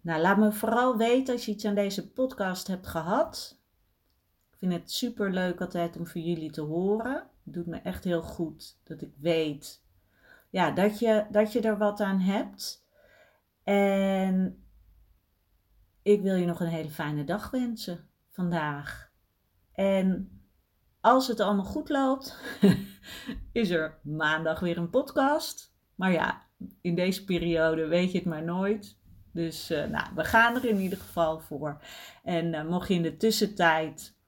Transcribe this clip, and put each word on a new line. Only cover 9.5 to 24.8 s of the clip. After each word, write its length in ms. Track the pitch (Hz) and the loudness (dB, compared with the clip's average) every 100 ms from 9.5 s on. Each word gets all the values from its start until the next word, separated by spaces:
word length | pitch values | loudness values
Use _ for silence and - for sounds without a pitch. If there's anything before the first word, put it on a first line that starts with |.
| 147 - - _ _ _ _ _ - _ | -4 -12 -20 _ _ _ _ _ -20 _
ja, 200 | 190 165 | 0 0
dat 280 | 143 202 208 | 4 2 2
je, 280 | 233 214 208 | 2 2 4
dat 220 | 208 214 | 2 4
je 80 | 240 | 2
er 180 | 220 208 | 0 2
wat 220 | 208 208 | 0 0
aan 200 | 202 196 | 0 2
hebt. 680 | 185 202 - - - - _ _ _ _ _ _ _ _ | 2 0 -4 -10 -12 -12 _ _ _ _ _ _ _ _
En 1000 | - 202 202 196 196 196 190 185 185 - - - - - _ _ _ _ _ _ _ _ _ _ | 0 4 4 4 2 2 2 2 0 -4 -20 -20 -20 -20 _ _ _ _ _ _ _ _ _ _
ik 200 | - 208 | 2 4
wil 120 | 190 | 4
je 120 | 185 175 | 2 0
nog 140 | 170 | 0
een 60 | 170 | -2
hele 240 | 165 156 | -2 -6
fijne 340 | 151 151 151 | -6 -2 -2
dag 260 | 147 196 - | -2 -4 -4
wensen 580 | 254 247 226 - 170 - _ _ | -4 -4 -4 -8 -10 -12 _ _
vandaag. 800 | - 175 170 151 143 143 - - _ _ _ _ _ _ | -6 -2 0 -2 -4 -8 -14 -18 _ _ _ _ _ _
En 580 | - 196 196 185 180 190 - _ _ _ _ _ _ | -2 2 4 2 0 -4 -14 _ _ _ _ _ _
als 280 | - 262 262 | 6 6 4
het 120 | 220 | 0
allemaal 240 | 196 202 | 2 2
goed 240 | 196 302 302 | 0 -6 -2
loopt, 520 | 285 269 269 - - - - 202 - - | 2 2 0 -4 -14 -14 4 6 6 0
<laughs> 600 | - - - - - - | -16 -18 -16 -12 -12 -6
is 180 | - 208 | -2 2
er 280 | 170 156 - | 0 -2 -6
maandag 580 | 143 156 156 156 165 160 | -8 -2 0 0 0 -2
weer 180 | 180 | -2
een 120 | 170 | -2